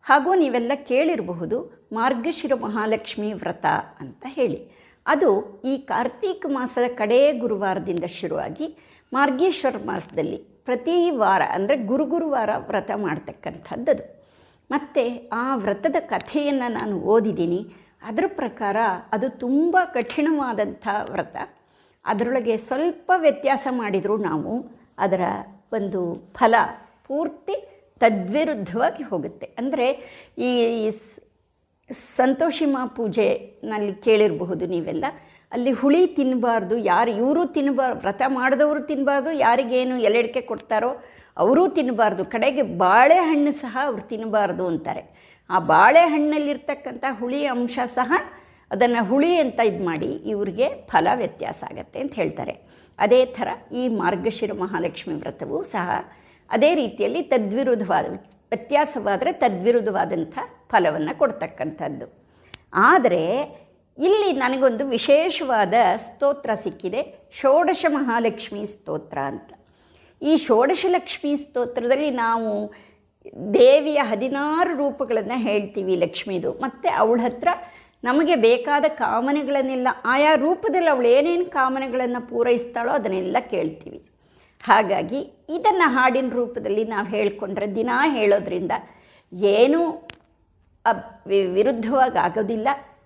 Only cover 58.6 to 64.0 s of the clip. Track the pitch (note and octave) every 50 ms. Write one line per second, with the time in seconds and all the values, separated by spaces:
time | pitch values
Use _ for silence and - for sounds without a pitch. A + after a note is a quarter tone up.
58.6 | - - C#4+ C#4+ D4+ D4+ - B3 G#3 G#3 G3+ F#3+ - D#4+ F4+ - D4 A#3+ G3 F3+
59.6 | F3+ A3+ A#3+ A#3+ G#3 A3 G3 F#3+ F3+ F3 - E3 D#3+ - - - B4 - - _
60.6 | _ _ - G#3+ F3+ D#3+ D3+ D#3 D3+ D#3 F#3 - - C4 - - - D#3+ - -
61.6 | - D#3 D#3 - D3 D3 D3 C3 - - _ _ _ _ _ _ _ _ - -
62.6 | _ _ - F3+ G3+ B3+ E4+ F#4+ A#3+ A3+ F3 E3 D#3+ E3+ G#3 C4 C#4+ - - -
63.6 | - _ _ _ _ _ _ -